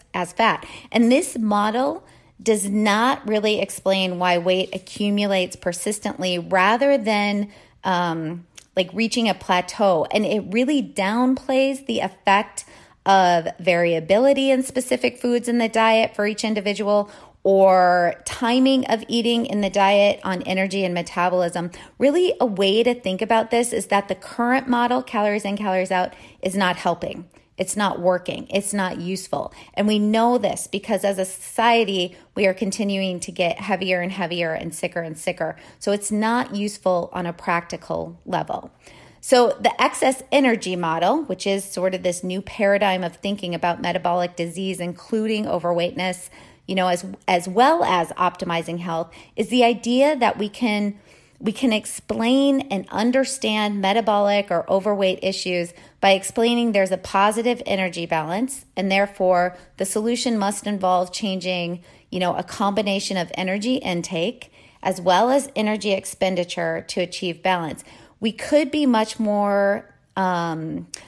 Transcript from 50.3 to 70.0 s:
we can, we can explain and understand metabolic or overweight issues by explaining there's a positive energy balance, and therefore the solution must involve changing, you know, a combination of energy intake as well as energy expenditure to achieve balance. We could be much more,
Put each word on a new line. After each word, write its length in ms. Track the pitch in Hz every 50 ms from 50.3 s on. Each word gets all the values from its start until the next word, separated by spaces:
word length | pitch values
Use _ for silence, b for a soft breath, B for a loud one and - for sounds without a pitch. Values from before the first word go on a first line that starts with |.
| - -
we 100 | 214 208
can, 500 | - - 247 214 208 208 208 202 202 b b b b b b b b b
we 140 | - 220
can 200 | 208 - 262 240
explain 880 | 214 208 - - - - - - 214 220 226 240 262 269 277 277 269 269
and 260 | - - 202 190 185 -
understand 920 | - 190 220 247 247 269 262 262 - - - 220 214 214 208 208 202 202
metabolic 720 | 190 190 202 233 208 220 208 208 202 202 202 202 196 -
or 180 | 175 165 - -
overweight 480 | 190 196 185 214 202 196 196 190 185 -
issues 520 | - 190 190 - - 190 180 175 170 170 B B B B B _
by 120 | - 196
explaining 580 | 196 190 196 - - 240 226 240 240 240 233 233
there's 220 | 202 202 190 180
a 40 | 185
positive 640 | 180 - - - 190 202 214 208 233 226 247 240 233 -
energy 400 | - 196 190 190 180 175 170 170
balance, 580 | 165 165 160 151 160 180 214 254 254 - - - _ _
and 140 | 226 202 190
therefore 640 | 190 196 202 202 - - 190 185 180 175 180 180 180 B B B B
the 80 | - 196
solution 540 | 196 - 214 214 233 247 240 - 254 226 208
must 280 | 196 202 208 - -
involve 460 | 208 208 185 185 185 185 180 185 185
changing, 720 | - - 220 196 190 185 180 185 180 175 175 170 180 175 b b b b b b
you 80 | - 180
know, 160 | 180 175 -
a 100 | - 185
combination 720 | - - - 202 202 196 220 202 202 196 202 - - 196
of 140 | 185 170 175 -
energy 420 | - 185 185 196 208 208 247 254
intake 760 | - - 185 175 170 165 - 180 165 170 233 247 - - b b b b b b b
as 180 | - 190 185 185
well 300 | 175 185 175 185 226 247
as 200 | 269 285 269 - -
energy 380 | 226 214 208 214 208 202 214
expenditure 920 | 190 190 - - - - 208 185 190 180 175 175 - 180 170 165 165 170 - -
to 120 | - 196
achieve 420 | 180 175 - - 190 175 165 165
balance. 420 | - 185 185 175 165 147 - - B B B B B B B B
We 100 | 214 226
could 400 | 214 - - - 302 294 311 -
be 160 | - 302 294
much 320 | 254 233 220 226 - - -
more, 720 | 220 208 208 202 202 202 202 202 202 196 202 - - - _ _